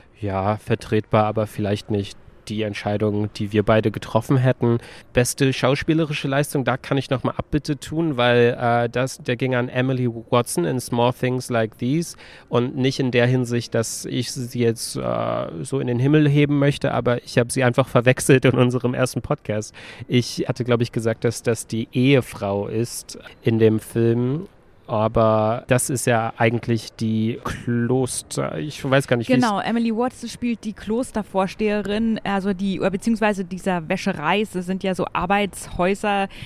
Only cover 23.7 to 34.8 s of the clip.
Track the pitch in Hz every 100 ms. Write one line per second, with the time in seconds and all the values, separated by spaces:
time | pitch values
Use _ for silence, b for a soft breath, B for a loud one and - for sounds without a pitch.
23.7 | 110 - 117 117 120 123 151 202 _ _
24.7 | - - 107 110 117 110 110 107 120 -
25.7 | 127 - 127 - 113 113 - 117 117 -
26.7 | 113 - - 113 110 110 - - - 120
27.7 | 120 117 131 123 - - - 135 - 151
28.7 | - 139 139 - 120 113 254 240 196 -
29.7 | 233 233 220 247 - 233 - 240 226 214
30.7 | - 202 226 247 220 - 190 185 - 214
31.7 | 208 196 214 226 220 - 196 196 185 196
32.7 | - 190 185 233 220 214 196 175 185 190
33.7 | 175 156 190 196 170 151 202 214 180 175
34.7 | 190